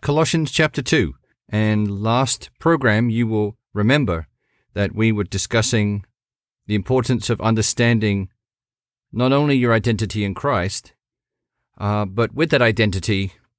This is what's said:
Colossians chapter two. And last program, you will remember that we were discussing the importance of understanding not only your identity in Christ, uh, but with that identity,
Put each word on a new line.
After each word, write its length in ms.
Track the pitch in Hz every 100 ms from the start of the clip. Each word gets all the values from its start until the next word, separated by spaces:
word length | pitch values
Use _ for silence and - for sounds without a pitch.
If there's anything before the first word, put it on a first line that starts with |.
Colossians 520 | - 147 160 165 151
chapter 300 | - 156 -
two. 340 | 143 160 90 - _ _ _
And 520 | 107 107 107 104 101
last 500 | 110 117 131 - - _
program, 500 | 165 165 123 107 117
you 160 | 113 117
will 300 | 107 104 - _
remember 540 | 101 104 147 131 82 78 _ _ _ _
that 200 | - 98
we 160 | 98 113
were 140 | 107
discussing 800 | 95 98 - 117 107 117 104 101 - _ _ _ _ _ -
the 80 | 104
importance 520 | - 127 120 123 -
of 120 | 117
understanding 880 | 113 113 107 - 117 117 107 98 92 _ _ _ _ _ _ _ _
not 220 | 104 127
only 240 | 139 147 135
your 160 | 123
identity 500 | 113 113 110 104 110
in 100 | 101
Christ, 600 | 95 143 117 90 - - _ _ _ _ _ _ _ _ -
uh, 280 | 101 104
but 280 | 104 95 113
with 180 | 120 160
that 120 | 143
identity, 720 | 117 107 110 98 - 98 98 - _